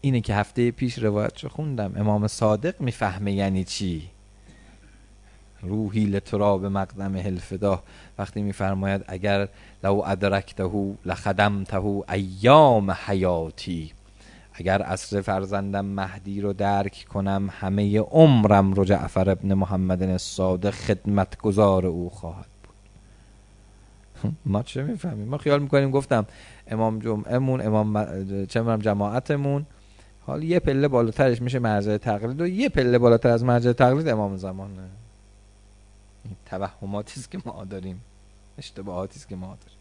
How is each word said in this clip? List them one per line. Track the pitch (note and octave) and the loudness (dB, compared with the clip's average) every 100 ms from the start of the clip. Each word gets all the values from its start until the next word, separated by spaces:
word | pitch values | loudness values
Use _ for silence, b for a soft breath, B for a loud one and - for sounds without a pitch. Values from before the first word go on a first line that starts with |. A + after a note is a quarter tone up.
اینه | C#3 B2+ | 2 0
که | G#2 | 0
هفته | G#2 G#2 - A#2+ | 0 0 0 0
پیش | A#2+ B2+ A#2 | 0 -4 0
روایتشو | A2 G#2 G#2+ - C3+ | 0 0 -2 -4 -14
خوندم، | - D3+ B2+ G2+ F#2+ | -8 -6 -4 -4 -2
امام | G#2 G#2 G#2+ | 0 2 0
صادق | - A2 G#2 A2+ - | 0 0 2 -2 -4
میفهمه | C3 - G#2 F#2 G2+ | -6 -2 -4 -4 -4
یعنی | G2 G2 F#2+ | 0 0 0
چی. | F2+ - G2 E2 E2+ - - - b b b b b b b - - - - - | -4 -4 -4 -6 -8 -20 -20 -20 b b b b b b b -20 -20 -20 -20 -14
روحی | F#2 G#2+ G#2+ A2 G#2 | -6 -4 -2 0 0
لتراب | G2 - G#2 G#2 G2 G2 | 0 -2 0 2 2 0
مقدم | G2 F#2+ G2 G2 F#2+ | -4 -4 -6 -6 -6
الفدا، | G2 F2+ - F#2+ G2+ F#2 - B B - | -4 -6 -8 -4 0 -2 -4 B B -10
وقتی | G2 - | -10 -6
می‌فرماید: | G2+ F#2+ F#2+ F#2+ G2 G2 - | -6 -4 -4 -2 -2 -2 -6
"اگر | F#2 G2+ G2 G2 B B B | -6 -2 0 -2 B B B
لو | G2 G2+ G2 | 0 0 0
ادرکته | G2 G2 G2 - - F#2+ G#2 G2 G2+ | 0 0 0 -4 -6 -4 -2 -4 -6
لخدمته | F#2 F2 G#2+ G2 G#2 G2+ F#2+ G2 G2+ G2 - | -8 -4 -4 2 2 0 -4 -4 -2 -4 -4
ایام | F#2+ F#2+ F#2+ A2+ D3 D3 A2+ G2 | -4 -4 0 8 8 8 6 2
حیاتی"، | F2 - G2 F#2 F2 D#2+ - - E2+ D#2 - - B B B B | -4 -2 0 2 0 -4 -10 -8 -8 -8 -16 -20 B B B B
اگر | - F2 F#2+ | -6 0 0
عصر | - F#2+ - G2+ | 0 -6 -4 -4
فرزندم | G2 F#2+ F#2+ G2 G2 G2 | -2 -4 -2 -4 -4 -4
مهدی | G2 G2 F#2+ G2 G2 G2 | -4 -4 -6 -8 -10 -6
رو | G2+ | -4
درک | F#2+ G2+ G2+ G2+ - - | -2 0 0 -2 -6 -8
کنم، | G2+ G2 G2 G2 - | -4 -2 -2 -4 -6
همه | F#2+ G2 G2+ G#2 | -2 0 2 2
عمرم | G#2+ D#3+ D#3+ B2+ G#2 G2+ G2 | 2 8 8 10 8 8 6
رو | F#2+ | 4
جعفر | F#2+ F#2+ C2 - F#2+ | 4 2 2 0 2
ابن | F#2 G2 | 0 0
محمد | F#2+ F#2 F#2+ F#2 F2+ F#2+ F#2 | 0 0 0 0 0 0 -2
صادق | - - F#2 F#2 G2+ | -4 -4 -2 0 -2
خدمتگزار | G2 - G2+ - G2+ F#2+ - A2 G2 G#2 F#2+ F#2 | -4 -4 -2 0 0 0 -2 -2 4 4 4 2
او | E2+ F2 | -2 -8
خواهد | - E2+ F#2 - - | -10 -14 -14 -18 -20
بود. | - - - - - - - - - - - - - - - - - D#3+ | -20 -20 -20 -20 -20 -20 -20 -20 -20 -20 -20 -20 -20 -20 -20 -8 -6 -6
ما | - G2+ | -4 -4
چه | - C3 | -4 -6
می‌فهمیم؟ | C#3+ G#3+ F3 A2 G#2+ | -6 -6 -6 -8 -8
ما | C#3+ | -4
خیال | D3+ C#3+ | 0 0
می‌کنیم، | C#3+ C#3+ C3+ | 2 2 2
گفتم، | C3+ C3 A#2+ G#2 B B B - | 0 2 0 0 B B B -8
امام | A2 A2+ A2 | -2 0 -2
جمعه‌مون، | A2+ G#2+ - B2 C3 C3 | -4 -4 -2 0 0 0
امام | A2 G#2+ G#2+ G#2 | 2 2 2 0
م-، | G#2+ F2+ F#2+ G2 F#2+ | -2 -6 -6 -6 -2
چه | A#2 | -2
می‌دونم، | A#2 A2 | 0 0
جماعتمون، | G#2+ G2+ G2+ A#2 - D3 C#3 C#3+ D3 b b b b b - | 0 0 0 -2 -2 -2 0 -2 -6 b b b b b -10
حالا | C#3+ | -6
یه | D#3+ F3 | 0 0
پله | D#3+ C3+ C#3+ | 2 2 4
بالاترش | B2+ A#2 A2 C3+ A#2 | 4 2 2 2 2
می‌شه | B2 B2+ | -2 -2
مرجع | A#2 G#2+ G2+ G#2 | 0 0 0 -2
تقلید | - G#2 A2+ C3+ | -2 -2 -4 -4
و | F3 | -4
یه | F#3 C#4+ | 0 0
پله | G3+ B2 A#2+ | 2 4 6
بالاتر | A#2+ A#2 B2 | 6 6 6
از | A#2 | 2
مرجع | B2 A#2+ A#2+ | 4 2 2
تقلید | A#2+ B2 C3+ D#3+ | 4 4 4 0
امام | A2 G2+ F#2+ | -2 -2 -4
زمانه. | F#2+ F#2+ G2 F#2+ F#2 G2 A2+ - - - - _ - - - - - - | -8 -10 -12 -14 -16 -20 -20 -20 -20 -20 -20 _ -20 -20 -20 -20 -20 -20
این | - F#2+ - | -16 -16 -12
توهماتی | F#2+ F#2+ - G2 G2+ G#2+ - | -8 -8 -8 -8 -8 -8 -14
است | B2 | -14
که | F#3+ | -12
ما | B2 F#2+ | -12 -14
داریم، | G2 G2 F#2+ F#2 A#2+ - - - - - | -12 -12 -12 -14 -16 -20 -20 -20 -20 -20
اشتباهاتی | - - G2 F2+ F#2+ - | -18 -14 -10 -8 -8 -12
است | - | -16
که | F#2 | -14
ما | F#2 | -14
داریم. | F#2+ - - | -16 -20 -20